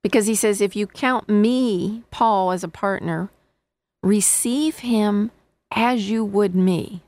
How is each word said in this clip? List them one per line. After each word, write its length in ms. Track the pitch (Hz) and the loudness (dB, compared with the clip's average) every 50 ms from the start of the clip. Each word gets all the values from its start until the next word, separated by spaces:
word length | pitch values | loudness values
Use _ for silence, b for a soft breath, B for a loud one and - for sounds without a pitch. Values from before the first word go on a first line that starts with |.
| _ | _
Because 220 | 202 - 226 214 | 2 2 2 2
he 80 | 208 226 | 2 0
says, 280 | 208 - 214 208 196 | 2 2 0 2 2
"If 140 | 202 196 - | 0 -2 0
you 120 | 208 208 190 | -4 -6 -6
count 420 | _ - - 254 254 226 - - | _ -4 -2 0 0 -2 0 2
me, 720 | 208 208 208 226 254 254 262 240 208 180 175 190 214 226 233 _ | 2 4 4 4 2 2 2 0 0 0 -2 -4 -6 -6 -12 _
Paul, 420 | - - 247 226 214 196 185 185 | -4 0 2 2 2 2 2 0
as 120 | 180 180 180 | 0 -2 -4
a 40 | 175 | -8
partner, 600 | - - - 196 196 - - 165 165 160 175 196 _ _ _ _ _ _ _ _ _ _ _ _ _ _ | -8 -4 -4 -2 -2 -2 -4 -4 -4 -4 -6 -8 _ _ _ _ _ _ _ _ _ _ _ _ _ _
receive 800 | - 190 208 208 196 - - - - 240 240 277 302 311 311 - | 0 2 2 4 2 2 0 0 -2 -2 -2 0 -2 -2 -4 -6
him 500 | - 247 233 214 208 208 208 202 208 233 _ _ _ _ _ _ _ _ | -4 -2 0 2 2 2 0 0 -2 -4 _ _ _ _ _ _ _ _
as 400 | - 226 226 240 254 240 202 196 | -2 0 0 0 0 -2 -2 -2
you 160 | 220 226 226 | -2 -2 -2
would 300 | 202 196 202 208 202 180 | 0 0 0 0 2 2
me." 480 | 185 185 190 180 160 110 - 208 175 _ | 2 2 2 2 0 -4 -8 -12 -16 _